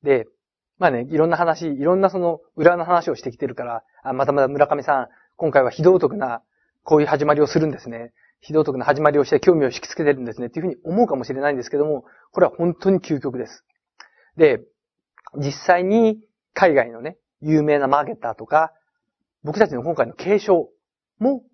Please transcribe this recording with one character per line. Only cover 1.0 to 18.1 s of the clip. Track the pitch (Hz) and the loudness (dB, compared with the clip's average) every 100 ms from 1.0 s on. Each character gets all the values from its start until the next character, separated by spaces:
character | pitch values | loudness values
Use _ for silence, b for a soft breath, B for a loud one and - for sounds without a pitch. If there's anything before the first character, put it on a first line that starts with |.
| 127 | -4
い | 156 | 0
ろ | 160 | 0
ん | |
な | 165 | 2
話、 | 170 156 165 | 0 -2 -4
い | 139 | -4
ろ | 147 | 0
ん | 185 | 2
な | 190 | 0
そ | 185 | 0
の | 175 160 _ - | -4 -4 _ 2
裏 | 160 175 | 2 2
の | |
話 | 165 175 165 | 0 0 0
を | |
し | 135 | -6
て | 135 | -8
き | 117 | -8
て | 139 | -8
る | |
か | 120 | -8
ら、 | 123 117 _ b | -10 -10 _ b
あ、 | - | -8
ま | 131 139 | -4 0
た | |
ま | 143 | 2
た | 135 | 2
村 | 143 147 | 2 0
上 | 147 | 0
さ | 135 139 | 0 -2
ん、 | 120 b b _ | -2 b b _
今 | 160 | 2
回 | 139 | 2
は | 127 | 2
非 | - | 2
道 | 156 185 | 4 4
徳 | 151 208 | 2 -2
な、 | 131 117 _ _ _ _ | -6 -8 _ _ _ _
こ | - 151 | 0 2
う | |
い | |
う | 147 | 2
始 | 147 147 | 0 0
ま | |
り | 143 | 2
を | 143 | 2
す | 156 | 0
る | 156 | -2
ん | |
で | 131 | -4
す | 123 | -12
ね。 | 117 120 _ _ _ | -14 -16 _ _ _
非 | - | -4
道 | 151 | -2
徳 | 147 131 | 0 -2
な | |
始 | 123 143 | -2 2
ま | 151 | 2
り | 147 | 2
を | |
し | 135 | 2
て | 147 | 2
興 | - | 4
味 | 170 135 | 4 2
を | |
引 | |
き | - | -2
つ | - | -14
け | - | -2
て | 151 | 0
る | 135 | 0
ん | |
で | 120 | -4
す | 113 | -8
ね | 120 | -8
っ | |
て | 160 | -6
い | |
う | 180 | -6
ふ | |
う | |
に | 139 | -8
思 | - 185 | -4 0
う | 240 | 0
か | |
も | 139 | 0
し | 120 | -4
れ | 135 | -4
な | 143 | -2
い | |
ん | 139 | -4
で | |
す | 120 | -4
け | 143 | -2
ど | 151 | -2
も、 | 143 - b b | -2 -8 b b
こ | - | 0
れ | 170 | 0
は | |
本 | - 175 | 2 -4
当 | 165 196 | -2 -2
に | 190 | -2
究 | - 147 | -2 -6
極 | 135 123 | -6 -8
で | 113 | -12
す。 | - _ _ _ _ b b b - | -14 _ _ _ _ b b b 2
で、 | 156 113 - _ _ _ _ _ - - | 4 4 -6 _ _ _ _ _ -16 -8
実 | 143 | -8
際 | - - 180 | -6 0 0
に | 185 220 226 220 _ _ _ | 2 2 2 0 _ _ _
海 | - 185 | 2 4
外 | 139 120 | 4 0
の | 117 | -6
ね、 | 139 160 _ _ | -14 -14 _ _
有 | 151 156 | 0 0
名 | 151 147 | 2 0
な | 135 | 2
マ | 143 | 0
ー | |
ケ | 143 | 0